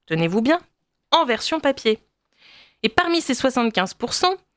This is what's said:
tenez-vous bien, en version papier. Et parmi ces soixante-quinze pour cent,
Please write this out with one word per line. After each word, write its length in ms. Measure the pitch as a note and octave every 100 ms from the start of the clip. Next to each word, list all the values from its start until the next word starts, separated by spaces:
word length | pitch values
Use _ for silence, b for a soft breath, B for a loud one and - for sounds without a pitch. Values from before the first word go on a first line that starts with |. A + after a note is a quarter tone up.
| -
tenez-vous 340 | D#3+ E3 G3+
bien, 220 | A#3 E4+ - _ _ _ _
en 160 | D#4 C#4
version 340 | A3 - D#4+
papier. 380 | C#4+ C#4 A3 A3 _ _ _ b b b b b
Et 60 | G#3+
parmi 320 | - F4 E4+
ces 140 | -
soixante-quinze 580 | B3 C4 B3 A#3 - F#3
pour 220 | - A#3+
cent, 200 | - F#4 F#4+ _